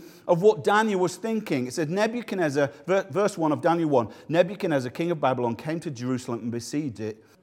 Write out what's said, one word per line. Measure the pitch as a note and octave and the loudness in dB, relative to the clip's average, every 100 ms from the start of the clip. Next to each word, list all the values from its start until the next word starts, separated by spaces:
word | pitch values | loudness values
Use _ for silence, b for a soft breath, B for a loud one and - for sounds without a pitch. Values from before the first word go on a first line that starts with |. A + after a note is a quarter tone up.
| B B - | B B 0
of | F3 | 4
what | G#3 G#3+ | 6 4
Daniel | E3 G#3 A3 F#3+ | 4 4 4 2
was | F3+ - | 0 -2
thinking. | A3+ A3+ G#3+ D3 B2+ | -4 -4 -2 -2 -2
It | |
said, | B2 D3+ | -2 -2
Nebuchadnezzar, | F#3 A3 A#3+ - G3 D#3+ C#3 C#3 B - | 0 0 -2 -6 -2 0 2 0 B 0
ver-, | F#3+ F#3+ | 0 0
verse | C#3+ G3+ F#3+ | 0 0 0
one | D#3+ | 0
of | C#3 | 2
Daniel | E3 E3+ D#3+ | 2 2 4
one, | C3+ A2 B B | 2 2 B B
"Nebuchadnezzar, | D#3 F3 G3+ F#3+ D3 B2+ | 2 2 0 0 0 -2
king | - E3+ | -4 -4
of | E3 | 0
Babylon, | C#3+ B2+ A#2+ A2+ | 0 0 0 -2
came | D#3+ E3 | -6 -6
to | E3 | -6
Jerusalem | B2 B2 B2+ - A#2 | -6 -4 -4 -4 -6
and | A#2 | -6
besieged | A#2+ A#2+ D3 D3+ G#2+ | -6 -6 -6 -6 -6
it, | A2 A2 b b | -8 -8 b b